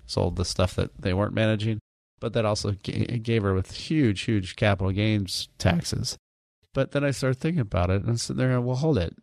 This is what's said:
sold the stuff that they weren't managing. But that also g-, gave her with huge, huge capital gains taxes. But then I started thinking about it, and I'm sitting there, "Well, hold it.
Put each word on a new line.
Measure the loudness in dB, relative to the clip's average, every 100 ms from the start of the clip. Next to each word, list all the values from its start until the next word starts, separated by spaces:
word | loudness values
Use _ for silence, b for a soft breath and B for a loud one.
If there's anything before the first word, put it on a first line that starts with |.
| -4
sold | 0 0 0
the |
stuff | -2 2 0 0
that | -4 -4
they | -2
weren't | 0 0
managing. | 0 2 2 -2 -4 -8 _ _ -8
But | -4
that | 0
also | 0 0 -2
g-, | -4 -4 -2 -2 -2
gave | 0 2
her | 2
with | 0 -2
huge, | -6 -2 2 2 2
huge | 0 0 0
capital | 0 2 2 0
gains | 0 2 2 0 -6 -10 -2
taxes. | 2 2 0 -4 -6 -8 _ _ _ _ _
But | -4 -2
then | 0
I | 0
started | 0 0 0
thinking | 0 0
about | 0 0 2
it, | 2
and | 0
I'm | -2
sitting | -2 -2
there, | 0 0
"Well, | 0 0
hold | 2 2
it. | 0 -4